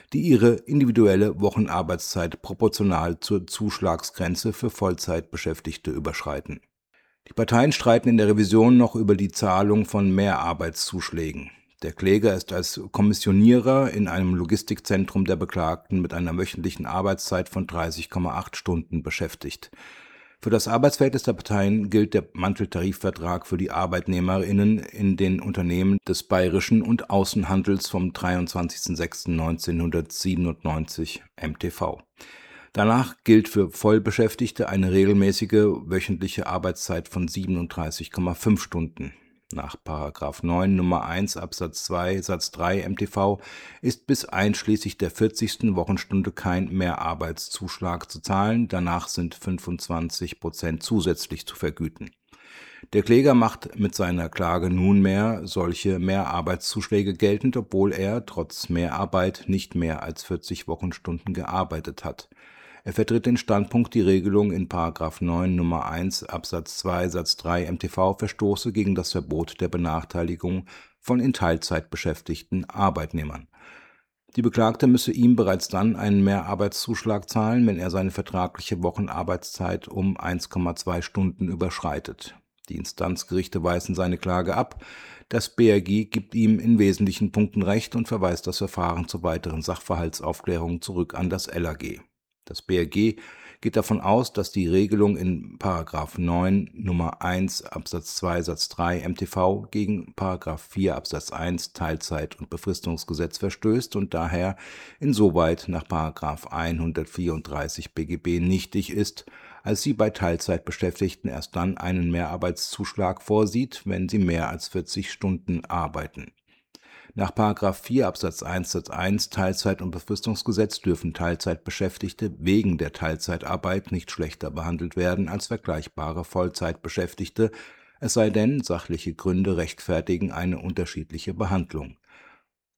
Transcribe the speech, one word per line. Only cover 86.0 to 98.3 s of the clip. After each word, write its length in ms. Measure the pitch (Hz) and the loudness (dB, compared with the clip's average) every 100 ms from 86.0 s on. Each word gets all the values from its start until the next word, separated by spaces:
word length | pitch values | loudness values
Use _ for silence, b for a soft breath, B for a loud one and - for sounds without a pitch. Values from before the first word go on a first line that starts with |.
gibt 320 | 104 110 - 113 | 0 -4 -2 4
ihm 240 | 110 110 | 6 6
in 180 | 113 113 | 6 6
wesentlichen 540 | 98 90 98 87 101 | 6 4 2 0 0
Punkten 300 | 107 104 107 | 2 2 2
Recht 340 | 92 110 - 117 | 2 0 0 -4
und 100 | 113 | -2
verweist 400 | 110 92 104 - | 0 0 0 -4
das 120 | - | -4
Verfahren 500 | 98 - 85 85 82 | -4 -2 -2 -2 -4
zur 160 | 85 | -4
weiteren 380 | 85 82 85 80 | -2 -2 -4 -6
Sachverhaltsaufklärung 1200 | 78 85 - 87 82 - 78 - - 85 85 85 | -4 -6 -4 -2 -2 -4 -6 -4 -2 -2 -2 -6
zurück 320 | - 90 80 - | -4 -4 -4 -4
an 140 | 90 | -4
das 180 | 92 - | -2 -4
L 180 | 87 82 | -4 -4
A 60 | |
G. 260 | 76 - - - _ _ _ - | -6 -10 -12 -18 _ _ _ -16
Das 140 | - | -10
B 140 | - 90 | -2 0
R 100 | 82 | 0
G 300 | 101 110 107 B B B B | 2 2 0 B B B B
geht 140 | 110 | -2
davon 260 | 110 - 107 | 0 0 0
aus, 320 | 98 113 120 | 2 2 2
dass 200 | - 92 | -4 -4
die 160 | 101 85 | -2 2
Regelung 480 | 92 101 104 104 85 | 4 4 4 4 4
in 420 | 92 80 - - | 0 -2 -6 -6
Paragraph 580 | 98 85 78 78 78 - | -2 -2 -4 -6 -6 -2
neun 540 | 87 85 92 98 - | 0 2 4 2 0
Nummer 460 | - 98 87 82 - | -4 -2 0 0 -2
eins 440 | 90 92 95 - | -2 0 -2 -4
Absatz 500 | - 78 - 85 - | -8 -10 -8 -8 -8
zwei 260 | - 90 | -4 -2